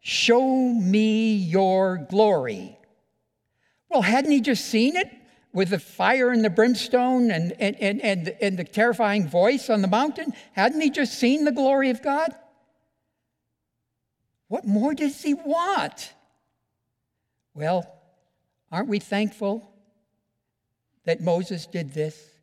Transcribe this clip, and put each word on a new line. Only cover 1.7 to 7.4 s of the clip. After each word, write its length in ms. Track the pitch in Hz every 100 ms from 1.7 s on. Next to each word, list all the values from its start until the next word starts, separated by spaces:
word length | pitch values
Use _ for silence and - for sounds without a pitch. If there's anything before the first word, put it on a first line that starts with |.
| 190 190 185
glory." 800 | 139 190 214 175 127 101 90 - _ _ _ _ _ _ _ _ _ _ _
Well, 140 | 277
hadn't 280 | 185 240 285
he 80 | 285
just 240 | 226 240
seen 320 | - 226 240 349
it 140 | 381 - _ _ _
with 180 | - 185
the 100 | 190
fire 500 | - - 185 262 247
and 140 | 240
the 60 | 220
brimstone 800 | 170 226 247 - 247 247 254 240
and, 220 | 170